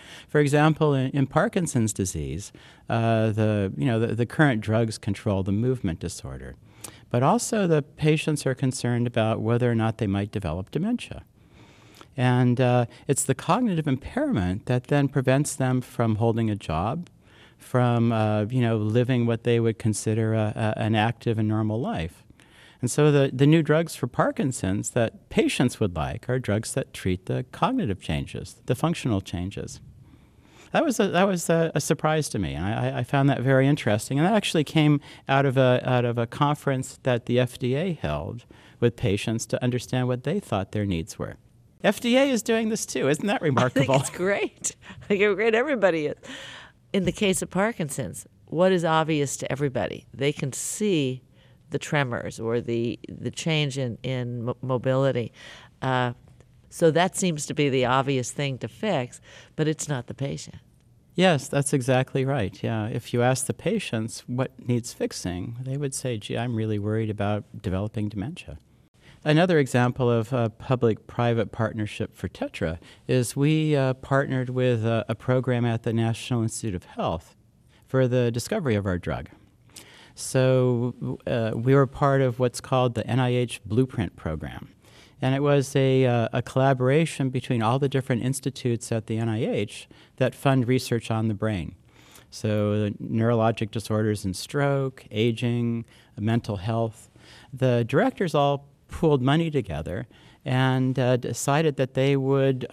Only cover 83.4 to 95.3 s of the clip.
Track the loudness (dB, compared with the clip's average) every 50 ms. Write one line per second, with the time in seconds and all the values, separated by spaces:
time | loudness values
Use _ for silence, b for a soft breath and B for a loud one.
83.4 | 0 -2 -4 -12 -8 -2 0 2 2 2 0 -4 -4 -4 -6 -8 -6 -6 -6 -6
84.4 | -8 -10 -12 -14 -16 -18 -20 B B B B B B B B B -2 -2 0 2
85.4 | 2 4 4 4 2 2 2 2 4 4 4 4 4 4 4 2 0 0 -2 -4
86.4 | -4 -2 0 2 4 4 4 4 2 2 4 4 2 0 -2 -4 -4 -2 -2 -4
87.4 | -2 -2 -2 0 2 2 2 2 0 0 0 -2 0 0 -2 0 0 -2 -4 -2
88.4 | -4 -6 -8 -4 -4 -2 -2 -2 -4 -4 -4 -4 -4 -4 -4 -2 -2 -2 0 -2
89.4 | -2 -2 -2 -2 -4 -4 -8 -14 -18 B B B B B B 0 0 0 0 0
90.4 | 2 4 4 4 4 2 2 0 2 0 -2 -2 -2 -2 -2 -2 0 -2 -2 -2
91.4 | -2 -2 -2 -4 -6 -8 -12 -16 _ B B B B B B B B B -14 -6
92.4 | -4 -2 0 0 0 0 0 0 0 -2 -4 -6 -6 -4 -2 0 2 2 2 2
93.4 | 2 2 0 -2 -6 -6 -6 -8 -4 -2 -2 0 0 0 0 -2 -2 -6 -6 -6
94.4 | -10 -6 -4 -2 0 0 0 0 -2 -4 -8 -12 -18 -8 -2 0 0 0